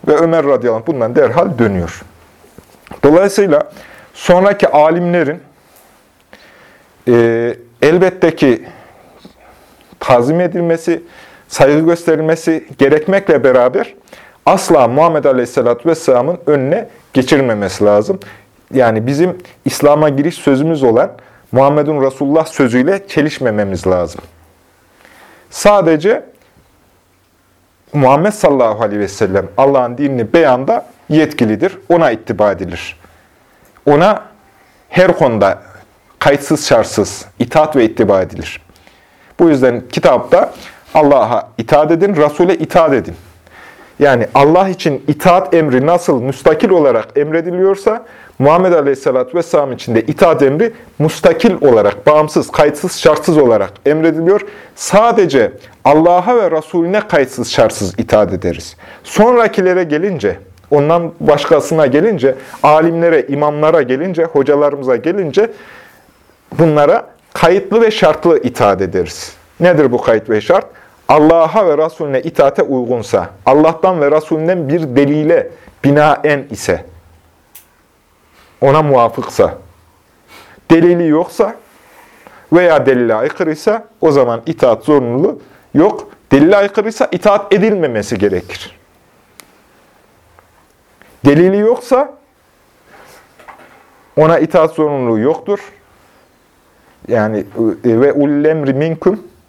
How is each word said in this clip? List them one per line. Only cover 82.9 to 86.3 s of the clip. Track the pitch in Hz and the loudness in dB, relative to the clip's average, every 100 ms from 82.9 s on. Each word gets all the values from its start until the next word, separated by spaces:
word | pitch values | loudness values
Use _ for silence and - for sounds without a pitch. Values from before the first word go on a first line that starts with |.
| 127 120 110 | 0 0 -2
aykırıysa | 131 - 170 151 - - 220 _ | -4 -4 -6 -4 -4 -4 -8 _
o | 165 | 0
zaman | 143 120 117 117 | 2 0 -2 -6
itaat | 160 127 110 | -2 0 0
zorunluluğu | - 147 123 123 175 277 - _ _ | 2 0 0 -2 -4 -4 -16 _ _
yok. | - 185 208 - - _ | 0 0 0 -14 -20 _